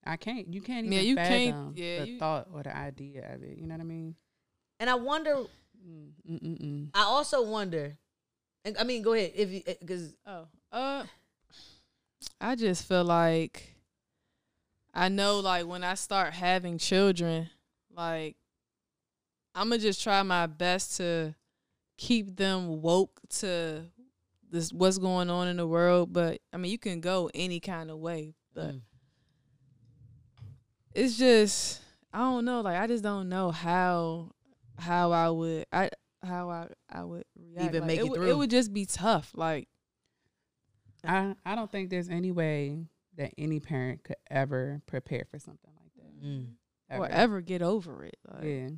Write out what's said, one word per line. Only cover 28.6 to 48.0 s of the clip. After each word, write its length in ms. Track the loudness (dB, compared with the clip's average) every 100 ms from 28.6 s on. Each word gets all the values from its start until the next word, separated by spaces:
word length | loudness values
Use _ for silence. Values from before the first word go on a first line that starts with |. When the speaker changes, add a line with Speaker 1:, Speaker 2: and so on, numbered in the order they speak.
| -8 -8
Speaker 3:
Mm. 60 | -14 _ _ _ _ _ _ _ _ _ _ _ -20 -20 _ _ -20 -20 _ _ _
Speaker 2:
it's 220 | 0 0 6
just, 600 | 8 8 8 2 -4 -6 -14 _ _
I 60 | -2
don't 240 | 0 2
know. 160 | 0 0
Like, 180 | 0 0
I 80 | 0
just 160 | 0
don't 260 | 0 -2 -2
know 220 | 0 0
how, 800 | 0 2 4 4 2 0 -4 -10 _ _ _ -20 -12
how 340 | 0 4 6
I 160 | 6 4
would, 360 | 2 0 -4 -2
I, 180 | 0 0 -2 _ _
how 280 | -8 -6 -6
I, 180 | -8 -10 -16 _
I 160 | -10
would 200 | -10 -10 -14 -20
react. 300 | -18 -4 -2
Speaker 3:
Even 140 | 0
Speaker 2:
Like, 40 | 0
Speaker 3:
make 100 | 0
Speaker 2:
it 40 | 0
Speaker 3:
it 20 |
Speaker 2:
would, 60 | 2
Speaker 3:
through. 140 | 2
Speaker 2:
it 60 | 4
would 120 | 4
just 220 | 4 4
be 140 | -2 -4
tough. 460 | -2 2 2 0
Like, 340 | -4 -2 -2 -6 _ _ _ _ _ _ _ _ _ _ _ _ _
Speaker 1:
I, 300 | 0 0 0 -4
I 100 | -6 -6
don't 140 | -4
think 200 | -6 -4
there's 180 | -4 -2
any 220 | -2 -2
way 560 | 0 0 0 -2 -6 -10 _ _ -8
that 160 | -8 -4
any 240 | -2 -2
parent 440 | -2 -4 -2 -6
could 120 | -10 -12 _
ever 500 | 0 0 -2 -4 -6 -8
prepare 380 | -10 -6 -8 -8
for 80 | -14
something 320 | -18 -20 _ _
like 160 | _ _
that. 300 | -20 -14 -10
Speaker 3:
Mm. 200 | -8 -10 -14 _ _ _
Speaker 2:
or 160 | -6 -2
Speaker 1:
Ever. 20 |
Speaker 2:
ever 320 | 4 4 4
get 200 | -4 0
over 420 | 0 0 -4 -14